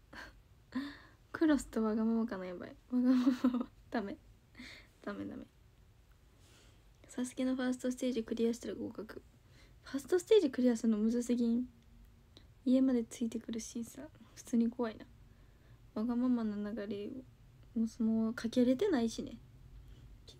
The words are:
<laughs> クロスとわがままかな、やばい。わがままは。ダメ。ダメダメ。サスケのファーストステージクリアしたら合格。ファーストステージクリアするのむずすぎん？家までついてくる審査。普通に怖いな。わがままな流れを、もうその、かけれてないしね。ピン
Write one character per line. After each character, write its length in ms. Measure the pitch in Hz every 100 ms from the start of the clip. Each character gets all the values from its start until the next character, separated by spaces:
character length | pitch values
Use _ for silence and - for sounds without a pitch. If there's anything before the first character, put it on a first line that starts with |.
| - - - - - - -
<laughs> 600 | 254 285 - - - -
ク 140 | - 320
ロ 120 | 285
ス 80 | -
と 160 | -
わ 120 | 220
が 100 | 220
ま 100 | 220
ま 120 | 226 226
か 120 | 190
な、 80 | 185
や 80 |
ば 120 | 180 -
い。 100 | - -
わ 100 | 247
が 140 | 247
ま 20 | 254
ま 420 | 247 254 247 247
は。 60 | - - -
ダ 120 | 247
メ。 140 | 196 - - - - - - - - -
ダ 100 | -
メ 140 | 196 -
ダ 100 | -
メ。 80 | - _ - - - - - - - - - - - - - - -
サ 160 | -
ス 100 | 247
ケ 100 | -
の 100 | 254
フ 80 | 262
ァ 80 | 254
ー 40 |
ス 40 | 254
ト 140 | 254
ス 40 | 254
テ 140 | 254
ー 20 |
ジ 120 | 240
ク 100 | 226
リ 140 | 226 226
ア 60 |
し 40 | 233
た 100 | 220
ら 60 |
合 160 | 190 208
格。 320 | - - - - - - - - -
フ 140 | - 277
ァ 40 |
ー 0 |
ス 60 | -
ト 120 | 359
ス 60 |
テ 120 | - 440
ー 40 |
ジ 80 | 311
ク 120 | 262
リ 80 | 247
ア 60 | 226
す 100 | 226
る 60 |
の 60 | 214
む 120 | 220
ず 120 | 240
す 120 | 240
ぎ 140 | 240 233
ん？ 200 | 233 247 - - - - - - - - -
家 160 | 262 254
ま 120 | 262
で 120 | 240
つ 200 | 226 -
い 40 | 226
て 120 | 226
く 100 | -
る 80 | 226
審 260 | 220 240
査。 180 | 226 - 302 - - -
普 80 |
通 120 | - 233
に 140 | 233
怖 200 | - 233
い 60 | -
な。 80 | - - - - - - - - -
わ 120 | - 226
が 80 |
ま 140 | 240 254
ま 160 | 240
な 260 | 220 208 208
流 160 | 220 202
れ 220 | 202 208
を、 720 | 262 - - - - - -
も 40 |
う 40 | 226
そ 160 | -
の、 280 | 220 220 220
か 160 | 226 226
け 160 | 254
れ 120 | 247 254
て 120 | 415
な 120 | 294
い 100 | 226
し 140 | -
ね。 120 | - - - - - - - - - - -
ピ 80 |
ン 20 | -